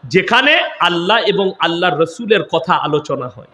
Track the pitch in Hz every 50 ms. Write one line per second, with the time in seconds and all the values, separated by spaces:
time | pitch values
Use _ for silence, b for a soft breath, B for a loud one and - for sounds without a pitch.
0 | - 123 143 185 185 - 226 247 262 294 311 349 - - - - 170 175 175 170
1 | 175 185 220 233 190 202 190 185 196 190 - - 156 170 170 170 180 180 170 151
2 | 165 160 - - 240 202 214 190 151 - - 160 160 180 170 143 131 151 151 147
3 | 147 - 143 131 127 123 - - - _